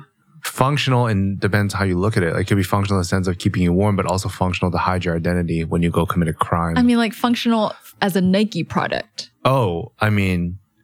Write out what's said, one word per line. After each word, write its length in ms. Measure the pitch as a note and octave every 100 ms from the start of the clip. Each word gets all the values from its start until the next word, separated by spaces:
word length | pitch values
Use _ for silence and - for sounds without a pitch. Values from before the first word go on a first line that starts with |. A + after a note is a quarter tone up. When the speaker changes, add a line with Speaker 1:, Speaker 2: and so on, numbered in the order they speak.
| - _ _ -
Speaker 1:
Functional, 640 | - - C3 C#3+ - B2+ A#2+
and 320 | G2+ G2 F#2+
depends 340 | G2+ G#2 G2+
how 100 | G2 G2
you 120 | F2
look 200 | G2+ A2
at 60 |
it. 100 | E2+
Like, 80 | D#2+
it 40 | F#2
could 100 | G2+
be 60 |
functional 360 | F2+ G2+ G2 G2
in 20 |
the 40 | E2+
sense 200 | F#2+ F#2
of 120 | F2+
keeping 240 | G2+ F#2
you 100 | F2+
warm, 220 | F2 G#2 G2
but 100 | E2
also 240 | F#2 G2
functional 420 | - F#2 F2+ F#2
to 60 | E2
hide 260 | F2+ F#2
your 120 | F2+ E2
identity 480 | E2 F2+ E2+ E2
when 180 | D#2+ E2+
you 80 | E2+
go 160 | E2 E2
commit 220 | F2+ E2
a 60 |
crime. 440 | D#2+ - F2 E2+ G3+
Speaker 2:
I 60 |
mean, 140 | A#3+ A#3
like, 160 | A3+
functional 600 | - A#3+ A#3+ A#3+ A3+ G#3+ - - -
as 160 | G#3 F#3
a 60 |
Nike 420 | F#3 F#3+ G#3+ F3
product. 680 | D3+ - - - - - - _
Speaker 1:
Oh, 480 | B2 C3+ G#2 E2+ - -
I 100 | G#2+
mean, 480 | G#2 F#2+ F2+ F2 F#2 _ _